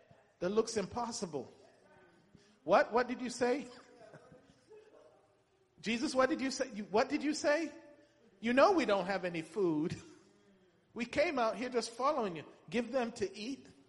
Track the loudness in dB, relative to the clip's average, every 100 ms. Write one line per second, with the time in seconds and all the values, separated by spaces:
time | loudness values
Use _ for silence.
0 | -20 -20 _ -6 -2 2 0 0 -4 -4
1 | -6 -6 -6 -6 -10 -16 -20 _ -20 -20
2 | -20 _ _ -20 _ _ 4 4 4 2
3 | 0 -4 -6 -2 0 0 -4 -14 -20 -20
4 | -20 -20 -20 -20 -20 _ -20 -20 -20 -20
5 | -20 -20 _ _ _ _ _ -10 -4 -2
6 | 0 2 2 2 -2 -4 -6 -6 -2 2
7 | 2 0 -2 0 2 0 0 -10 -20 -20
8 | -20 _ _ _ 0 6 8 6 4 2
9 | 2 -2 -2 -4 -6 0 2 2 -2 -4
10 | -12 -20 -20 _ _ -20 _ _ _ -8
11 | -4 0 0 2 0 -2 -4 -2 -4 -2
12 | 0 0 -2 -4 -10 -18 -6 -4 -2 0
13 | -2 -2 -6 -6 -10 -10 -12 -20